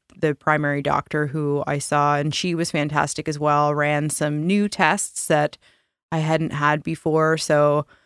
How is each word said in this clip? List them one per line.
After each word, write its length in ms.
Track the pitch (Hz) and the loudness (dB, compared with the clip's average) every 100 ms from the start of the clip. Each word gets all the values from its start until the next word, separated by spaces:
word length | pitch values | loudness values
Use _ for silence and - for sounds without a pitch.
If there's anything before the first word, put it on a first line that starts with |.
| _ - | _ -4
the 180 | 156 | -2
primary 460 | 143 - 151 147 143 | -2 0 0 0 -2
doctor 460 | 143 143 - 151 147 | 0 -2 -2 -2 -2
who 360 | 156 147 143 143 | -2 -2 -2 -2
I 100 | 143 | -4
saw, 380 | - 147 143 147 | -2 0 2 2
and 180 | 151 | -2
she 200 | 147 180 | -2 -2
was 160 | 165 170 | -2 -2
fantastic 580 | 151 147 147 151 - 156 | -2 -2 0 -2 -4 -6
as 100 | 147 | -2
well, 360 | 151 147 147 | 2 2 2
ran 340 | 147 147 147 147 | 2 0 0 -2
some 380 | - 151 151 170 | -2 -2 -2 0
new 200 | 202 208 | 0 0
tests 600 | - 156 202 - - - | 2 2 2 -4 -6 0
that 320 | 151 151 - _ _ _ _ - | 2 0 -4 _ _ _ _ -6
I 80 | 160 | -2
hadn't 340 | 156 160 160 | 0 0 0
had 280 | 143 147 151 | 0 2 2
before. 540 | 160 160 165 156 156 160 | -2 -4 0 2 2 0
So, 480 | - 147 147 147 147 _ | 2 4 4 2 -2 _